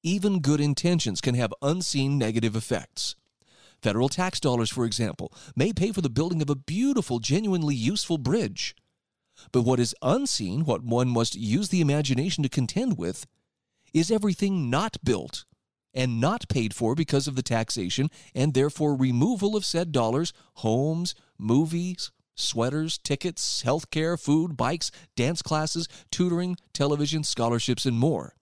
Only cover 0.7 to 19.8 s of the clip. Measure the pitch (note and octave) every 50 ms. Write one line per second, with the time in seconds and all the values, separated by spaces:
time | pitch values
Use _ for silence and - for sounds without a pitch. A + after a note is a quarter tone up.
0.7 | C#3 - - E3+ F3+ E3 - A2+ F#2+ - - C3+ A#2+ B2 A#2+ G#2 - _ - C#3+
1.7 | E3 F#3 E3+ - - C#3 C#3 C#3 C#3+ C#3+ A#2+ A2 G#2+ A#2 A2+ A2+ G#2 A2+ - -
2.7 | A#2+ F2 C#2+ _ _ - - - - _ _ _ _ _ _ _ _ _ - -
3.7 | _ _ - A2 G2+ A2 B2+ - - - F3+ F#3 - - - C#3+ B2 A#2+ A2+ G#2+
4.7 | - B2+ A#2+ A#2 G#2 - A#2 G2 - - - - - - - - - - C3+ G#3+
5.7 | G#3 - F3+ A#3 G3+ G3 E3+ C#3+ A2+ C3+ D#3+ F3+ F3+ D#3+ D3+ C#3 D3 C3 - -
6.7 | D#3+ G3+ B3+ C#4 C#4 B3 - - B2 A#2+ A2+ C3 C#3 G3 A3 G3+ F#3 F3 D#3 D3
7.7 | C#3+ A#2+ A2 C3+ G#3 G3+ - - E3+ D#3 B2 A#3+ - A#3 G3 - F#2 - - -
8.7 | - _ _ _ _ _ _ _ _ _ _ _ _ - - - - C3 A#2 B2
9.7 | C3 A#2+ B2 A2+ - - - B2+ F#3+ C4 C#4+ - - - G#2+ F#2 F#2+ C#3+ E3 D3
10.7 | A2+ - A#2+ A#2+ A#2 A#2+ B2+ B2+ A#2+ A#2 A#2 - - F#2+ A2+ G#2 A2+ F3+ G#3 F3+
11.7 | - F3+ D#3+ C#3+ C#3+ D3+ D3 C3+ C3 B2 D3+ G3 D#3 - D3 B2+ - - B2 -
12.7 | - G3 B3+ C4 F3+ A2+ E2 F2 - - - _ _ _ _ _ _ _ _ _
13.7 | _ _ _ _ - D#3 E3 F3 A3+ G#3+ G3+ G#3 F3+ - G3+ G3 G3 F3+ C#3+ A#2+
14.7 | B2 D3 G3+ A3 - - - - A#2 F#2 C2 - - - - _ _ _ _ _
15.7 | _ _ _ _ _ C3 B2+ B2+ A#2 A2+ A#2+ D#3+ A3 - - - - C3 A2+ A2
16.7 | - - A#2 A2 C3 D#3 D#3+ - - C3+ C3+ D3 C3 B2+ - - A#2+ A2+ A2 -
17.7 | - A#2+ F#2 F2+ - C3 C#3 D#3+ - - - - _ A#2+ C3 D#3 C3+ C3 C#3 D3
18.7 | - - D#3 D3 C#3+ C3 C3 B2+ A#2+ A#2+ C#3+ A3+ B3+ F#3+ G3 G3+ G#3+ G#3 - -
19.7 | - E3